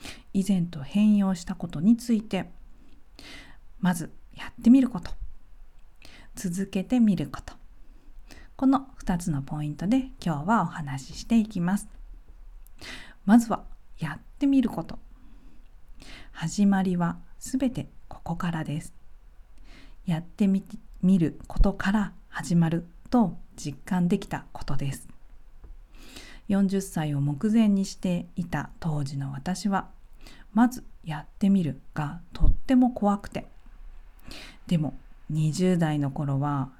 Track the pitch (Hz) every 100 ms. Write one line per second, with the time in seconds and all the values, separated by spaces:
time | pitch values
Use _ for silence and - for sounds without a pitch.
0 | - - - 196 190 190 170 165 135 202
1 | 214 208 196 185 - 180 175 151 180 233
2 | - 226 220 190 170 - - - - -
3 | - - - - - - - - 180 170
4 | 156 - - - - - 233 269 240 180
5 | - - - - - - - - - -
6 | - - - - 190 175 196 196 190 247
7 | 220 175 143 - - - - - - -
8 | - - - - - - 269 269 - -
9 | - 180 170 143 139 151 151 147 175 262
10 | 262 - 180 147 160 226 170 - 143 135
11 | - - - 233 214 - 175 202 - -
12 | - - - - - - - - - -
13 | - - - 233 226 196 - - - -
14 | 156 151 - - 285 269 226 - - -
15 | - - - - - - - - - -
16 | - - - - 160 - 202 196 190 180
17 | 170 175 - - - 262 262 240 139 -
18 | - - - 170 175 165 151 151 - -
19 | - - - - - - - - - -
20 | - 160 165 - 196 196 - - - -
21 | 180 190 165 - - - 202 190 190 214
22 | 190 - - - 175 170 165 170 175 -
23 | - 247 196 - - - 147 139 - 180
24 | 175 196 - 151 - - - 143 139 135
25 | - - - - - - - - - -
26 | - - - - - 196 196 196 190 -
27 | 151 143 143 143 220 226 214 196 196 -
28 | 190 175 175 - 170 147 147 - 165 151
29 | 139 139 139 139 175 180 208 196 - -
30 | - - - - - 214 247 - - -
31 | - 151 - - 196 196 160 139 - -
32 | 151 170 - - - - - 254 247 254
33 | 208 202 - - - - - - - -
34 | - - - - - - - 175 151 -
35 | - - - 156 156 147 185 180 160 151
36 | 139 139 143 139 143 143 135 -